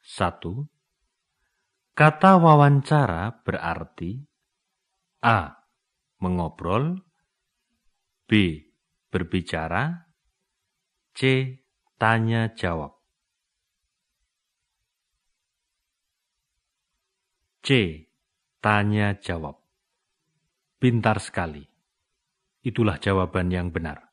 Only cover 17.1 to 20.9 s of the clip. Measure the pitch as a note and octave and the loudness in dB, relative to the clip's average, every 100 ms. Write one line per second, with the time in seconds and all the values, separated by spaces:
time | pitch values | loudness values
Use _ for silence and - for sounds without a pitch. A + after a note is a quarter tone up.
17.1 | _ _ _ _ _ - C3+ F#2 D2+ D#2 | _ _ _ _ _ 0 0 0 -6 -20
18.1 | _ _ _ _ _ G#2+ G#2 G#2 G#2+ G#2 | _ _ _ _ _ 0 2 2 0 -2
19.1 | G2 - E2+ D#2 - _ _ _ _ _ | -4 -8 -8 -8 -14 _ _ _ _ _
20.1 | _ _ _ _ _ _ _ B2+ | _ _ _ _ _ _ _ 0